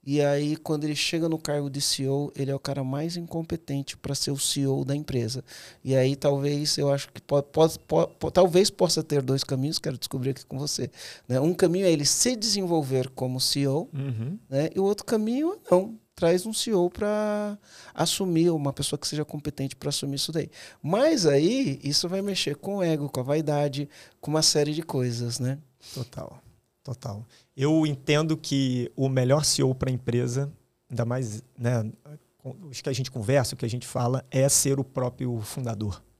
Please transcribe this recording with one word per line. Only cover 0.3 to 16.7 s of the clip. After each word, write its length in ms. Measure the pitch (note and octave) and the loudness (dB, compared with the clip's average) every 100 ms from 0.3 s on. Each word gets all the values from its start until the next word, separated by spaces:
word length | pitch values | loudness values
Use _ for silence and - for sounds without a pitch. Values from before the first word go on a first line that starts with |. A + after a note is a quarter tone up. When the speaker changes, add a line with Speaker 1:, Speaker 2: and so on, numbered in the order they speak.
| C#3+ D3 D#3 | 2 0 -4
Speaker 1:
quando 260 | - D3+ | -2 -2
ele 140 | D3+ D3 | -2 -2
chega 300 | - E3 E3 | 0 0 0
no 120 | D#3+ | -2
cargo 320 | - D3 C#3+ | -2 -2 -2
de 100 | C#3 | -4
C 220 | - - | -2 0
E 60 | C3+ | 0
O, 220 | C#3 C#3+ - | 0 -2 -4
ele 140 | C#3 | -4
é 40 | |
o 40 | C#3 | -4
cara 240 | - C#3 | -4 -4
mais 340 | C3 C#3 E3 F3 | -4 -4 -4 -6
incompetente 800 | E3 E3 D#3+ E3 - C#3 C#3 - | -6 -6 -6 -8 -4 -6 -4 -10
pra 200 | - C#3 | -6 -4
ser 160 | - | -4
o 40 | C#3 | -2
C 260 | - - | -2 0
E 40 | C3+ | 0
O 180 | C3+ | 0
da 120 | C3+ C#3+ | 0 -4
empresa. 480 | D3+ B2+ A#2 B2+ - - - - | -2 -4 -2 -6 -10 -20 -20 -12
E 120 | B2+ | 0
aí, 220 | C3+ C3 C#3 | 4 4 2
talvez, 600 | D3 C#3+ C#3+ D3 D3 - | 2 2 0 0 0 0
eu 160 | C#3+ | 2
acho 180 | C#3 - | 0 -4
que 100 | - | -14
po-, 200 | - C#3+ | 0 0
po-, 360 | C#3 - D#3+ - - | 2 4 4 4 0
po-, 220 | D#3+ E3 | 0 0
po-, 220 | - D#3 | -2 0
talvez 380 | F3+ F#3 E3+ G#3 | 6 6 6 4
possa 340 | - F3+ D#3+ | 2 2 2
ter 200 | D#3 C#3+ | 0 0
dois 220 | B2+ C3+ | 2 -2
caminhos, 340 | - C3+ C#3 D#3+ | 0 -2 -2 -4
quero 180 | C#3+ B2+ | -6 -6
descobrir 340 | - C#3 B2+ | -6 -4 -4
aqui 140 | B2+ | -6
com 140 | - C3 | -8 -8
você, 320 | C#3+ - - - - - - | -4 -4 -6 -8 -18 -18 -2
né? 120 | B2+ | 0
Um 140 | D3+ | 2
caminho 320 | F3+ F3+ F3 F#3+ | 4 4 4 4
é 60 | |
ele 120 | D#3+ | 4
se 300 | C#3+ - A#3+ B3 | 2 2 2 0
desenvolver 720 | A3 G3+ F#3 E3 C3+ C3 B2+ | -2 -2 2 0 2 0 -2
como 300 | - B2+ B2+ | -4 -4 -2
C 200 | - C#3+ | 0 2
E 80 | C#3 | 2
O, 200 | C#3 B3 | 0 -2
Speaker 2:
Uhum. 440 | D3 C#3 A2+ A#2 G3+ _ | -6 -6 -4 -6 -8 _
Speaker 1:
né? 180 | C3+ D#3+ | -2 0
E 60 | F#3 | 2
o 40 | |
outro 220 | G3 G#3 - | 0 0 0
caminho, 500 | A3 G#3+ B3 D#4+ G#4 - | 0 0 0 -2 -4 2
não, 260 | F3+ G#3 A3+ _ - | 2 2 -10 _ 0
traz 280 | E3+ F3+ G3+ | 2 2 0
um 60 | |
C 180 | A3 - | -4 0